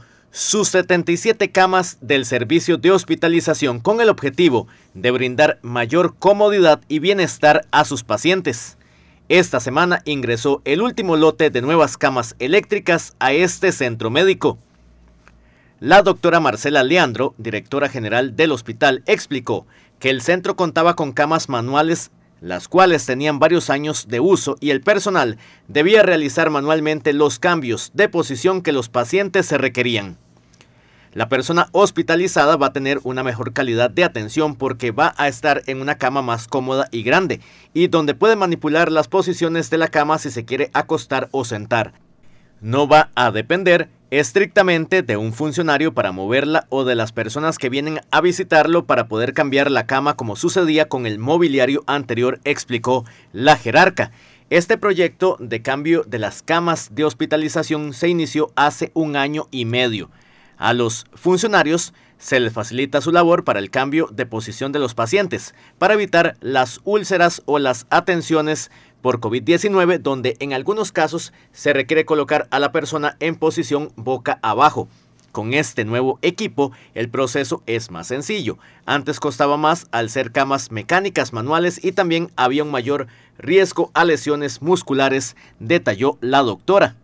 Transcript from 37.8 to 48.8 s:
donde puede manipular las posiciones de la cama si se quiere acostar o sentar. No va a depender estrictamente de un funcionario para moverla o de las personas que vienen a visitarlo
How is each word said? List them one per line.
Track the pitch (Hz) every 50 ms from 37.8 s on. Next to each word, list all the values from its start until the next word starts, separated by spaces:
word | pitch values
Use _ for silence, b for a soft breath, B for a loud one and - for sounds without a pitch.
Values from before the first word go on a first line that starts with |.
| 175 175
donde | 165 165 156 143 135
puede | - 196 220 226
manipular | 208 190 175 165 - - 151 147 160 170 165
las | 160 156 151
posiciones | - - 196 175 180 175 - 170 165 165 165 156 -
de | 160
la | 160 165 156
cama | - 156 147 151 156
si | 156 - -
se | 117 117 113
quiere | - 131 127 143 - -
acostar | 139 147 - 160 151 - - 139 131 127 -
o | - 135 127
sentar. | 117 117 104 104 107 120 113 107 - - _ _ _ _ _ b b b b b b b _
No | 104 110 120 139 147
va | 135 151 156 151 - -
a | 120 123 117
depender | 101 107 113 117 170 185 196 180 170 170 156 - _ _ _ _
estrictamente | 131 143 147 - - 196 202 180 - 208 190 185 175 165 160 - 185 185
de | 156 120 110
un | 104 110 110 110
funcionario | - 151 151 143 175 170 156 143 139 156 160 127
para | 120 104 95
moverla | 95 95 95 101 120 135 139 147 156 160 - _
o | 127 135 131
de | 127 123
las | 117 110 110
personas | 113 - 113 113 113 143 156 160 156
que | - - 123
vienen | 123 139 143 156 156 151 - _
a | - 151
visitarlo | 160 180 170 185 185 - 170 156 147 156 170 170